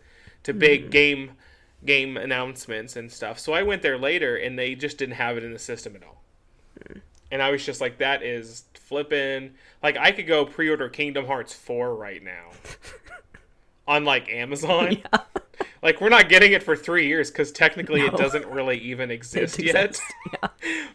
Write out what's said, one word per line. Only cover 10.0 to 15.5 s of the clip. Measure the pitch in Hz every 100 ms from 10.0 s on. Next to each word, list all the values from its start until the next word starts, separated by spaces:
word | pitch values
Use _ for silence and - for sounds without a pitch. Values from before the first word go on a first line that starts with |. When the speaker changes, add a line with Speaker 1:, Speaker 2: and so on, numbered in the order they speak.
| 180
Speaker 1:
could | 202 165
go | 156 143
pre-order | - 160 151 127
Kingdom | 135 147 139 127
Hearts | 131 120
four | - - 120 123 113
right | 104 95
now | 92 87 85 87 - - - 508 - 698
Speaker 2:
<laughs> | - - _ _ _ _ -
Speaker 1:
on, | 147 147
like, | 131 117
Amazon. | 113 123 143 160 185 175 214 -
Speaker 2:
<laughs> |
Yeah. | 220 - - -